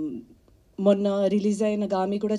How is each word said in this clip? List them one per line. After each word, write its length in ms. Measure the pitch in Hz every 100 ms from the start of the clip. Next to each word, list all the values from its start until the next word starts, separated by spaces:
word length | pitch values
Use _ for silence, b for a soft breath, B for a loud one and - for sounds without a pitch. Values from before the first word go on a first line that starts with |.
| 151 120 - - _ _ _ -
మొన్న 460 | 196 202 202 196 190
రిలీజ్ 360 | 202 208 196
అయిన 240 | 214 208 202
గామి 320 | 190 190 202
కూడా 180 | 214